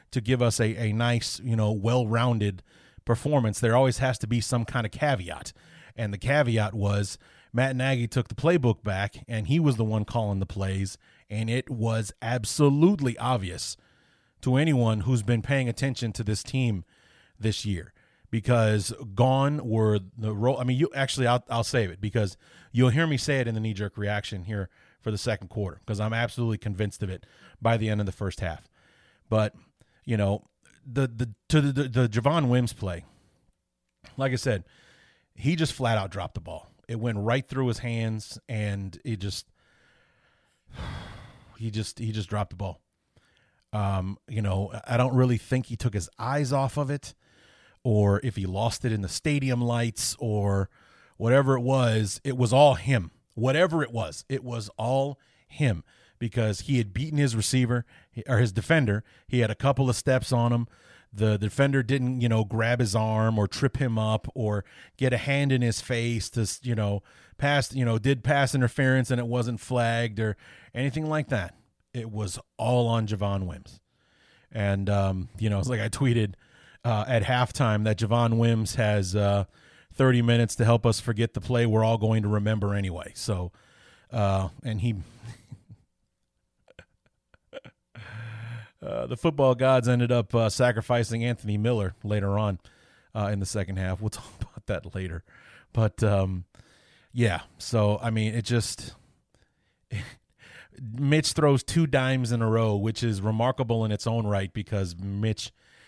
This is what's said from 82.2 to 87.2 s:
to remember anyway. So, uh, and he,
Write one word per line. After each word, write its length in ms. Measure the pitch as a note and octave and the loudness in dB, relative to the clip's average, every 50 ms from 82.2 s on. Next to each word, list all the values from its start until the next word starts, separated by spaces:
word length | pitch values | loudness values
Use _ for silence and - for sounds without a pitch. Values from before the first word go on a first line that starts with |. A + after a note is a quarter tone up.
| G#2 | 2
to 60 | G#2 | 2
remember 440 | G#2+ G#2 G2+ G#2+ A2 G#2 G2+ G2+ G2+ | 2 2 2 2 0 0 0 0 0
anyway. 380 | G2+ G2 F#2 E2 D#2+ - - - | 0 -2 -2 -4 -6 -10 -12 -12
So, 380 | - - A#2 G2 F2+ F2+ F2+ - _ _ _ _ _ - - - _ _ - | -8 -4 -4 -4 -4 -4 -8 -10 _ _ _ _ _ -20 -20 -20 _ _ -6
uh, 360 | B2+ A2 G2+ G2 G2 F#2+ F#2+ - - - - | -2 0 2 2 2 0 0 -2 -6 -8 -8
and 160 | A#2 A2 G2+ | -6 -4 -2
he, 160 | A#2 A#2+ G#2 F#2 - - - - - - - - - - - - _ - - - _ _ _ _ _ _ _ _ _ _ _ _ _ _ _ _ _ _ _ - - _ _ _ _ _ _ _ | 0 -2 -2 -2 -6 -12 -16 -20 -18 -18 -18 -18 -20 -20 -20 -20 _ -20 -20 -20 _ _ _ _ _ _ _ _ _ _ _ _ _ _ _ _ _ _ _ -20 -20 _ _ _ _ _ _ _